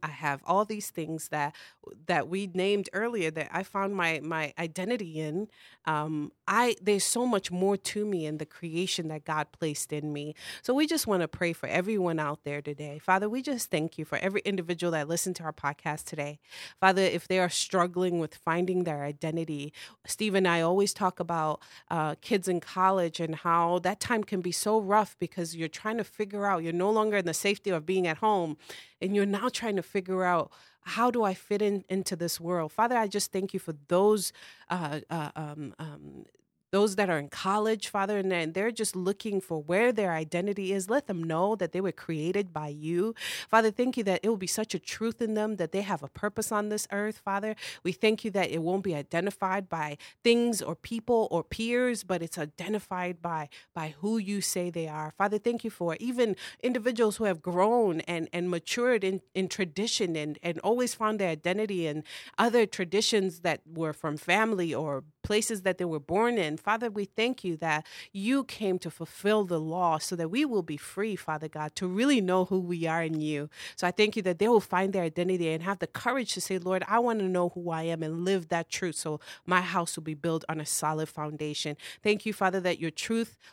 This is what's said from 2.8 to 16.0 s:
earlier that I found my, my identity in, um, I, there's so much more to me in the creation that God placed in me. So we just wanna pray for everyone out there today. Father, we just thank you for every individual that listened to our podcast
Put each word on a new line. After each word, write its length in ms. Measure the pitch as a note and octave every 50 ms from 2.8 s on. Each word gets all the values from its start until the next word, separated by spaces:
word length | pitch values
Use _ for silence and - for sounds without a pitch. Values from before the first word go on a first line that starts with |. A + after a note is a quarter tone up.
| F#3+ - -
earlier 360 | G3 A3+ A#3+ A#3+ G#3 E3 D#3+ D#3
that 160 | D#3+ C#3+ - -
I 100 | F3 G3
found 320 | - - G3 G3 G3 G3+
my, 260 | F#3+ E3+ E3 D#3+ C#3+ D3
my 320 | D#3+ E3 D#3+ D#3 C#3+ - D#3
identity 640 | E3+ E3 D#3 F#3 F#3 G#3+ B3 A3+ G3 E3 D#3 D#3
in, 280 | D#3 D3+ D3+ F#3 A3 - - _ - - - _ _
um, 480 | D#3+ D#3 D3+ D3+ D#3 D#3 D3+ D3 - - _ _ -
I, 280 | F#3+ A3+ B3 A#3+ G#3+ -
there's 240 | F#3 G#3+ G#3 F#3+ -
so 220 | - - A#3+ B3
much 240 | B3 A3+ G3 - -
more 260 | F3+ F3+ F#3+ G3 G3+
to 280 | G3 - - - G#3 G#3
me 220 | G#3+ G3 E3+ D#3
in 120 | D3+ D#3 D3+
the 80 | D#3
creation 640 | - - - F3 E3 D#3+ E3+ F#3+ F3+ - - E3 D#3
that 160 | D#3 D3+ -
God 240 | - D#3 D3+ D3 - -
placed 400 | - E3+ D#3 D3 - - - D3+
in 200 | D3+ D3+ D3+ D3
me. 220 | C#3+ D3 D3+ D3+ - - - - - -
So 100 | - B3+
we 120 | C#4+ D#4
just 200 | D4+ E4+ D4 -
wanna 220 | A3 G3+ F3+ E3 D#3
pray 240 | - - F3+ E3+ E3
for 160 | - - -
everyone 500 | - F3 F3+ G#3 A3+ G3+ F3+ F3 E3 D#3
out 220 | D3+ C#3+ D3+ - _
there 180 | C#3+ C#3+ D3 C#3+
today. 360 | D3 D3 C#3+ D3+ C#3+ D3 D3+
Father, 300 | - - F#3 F#3+ G#3 G#3+
we 140 | A3+ C4 B3+
just 280 | D4+ C4+ A#3 - -
thank 280 | - D#3 D#3 D#3+ - -
you 60 | D#3
for 140 | - D#3+ A#2
every 220 | - G3 G3 G3+ -
individual 460 | G3+ G3 F#3 E3+ E3+ F3 E3 F3 F3 E3
that 160 | D#3 C#3+ D3+
listened 280 | E3+ E3 - F#3+ F3
to 60 | - E3
our 80 | D#3 D3+
podcast 520 | - - C#3+ D3 - - E3 D3+ -